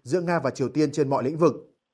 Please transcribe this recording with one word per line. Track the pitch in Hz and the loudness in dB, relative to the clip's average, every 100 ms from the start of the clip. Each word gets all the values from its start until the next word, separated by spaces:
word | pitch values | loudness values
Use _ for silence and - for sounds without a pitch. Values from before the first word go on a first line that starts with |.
giữa | 120 175 | -4 -2
Nga | 170 165 | 0 0
và | 131 | -2
Triều | 120 123 | -2 -2
Tiên | 147 151 | 0 0
trên | 147 135 | 0 0
mọi | 135 | 0
lĩnh | 120 160 | -2 2
vực, | 165 113 - _ _ | 2 2 -6 _ _